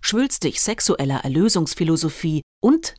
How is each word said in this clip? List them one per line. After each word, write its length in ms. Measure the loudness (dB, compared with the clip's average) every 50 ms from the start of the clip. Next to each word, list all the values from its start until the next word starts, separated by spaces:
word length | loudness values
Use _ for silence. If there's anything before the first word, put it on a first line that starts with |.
schwülstig 600 | -4 -2 0 0 0 0 0 -2 -2 -2 -2 -2
sexueller 640 | -2 -2 -2 0 0 0 0 0 0 -2 -2 -2 -2
Erlösungsphilosophie 1160 | -2 0 2 2 2 2 2 0 0 -2 -2 0 0 0 0 0 -2 -4 -4 -4 -2 -2 -2 -4 _ _ _
und 320 | 2 2 4 2 0 -4 -6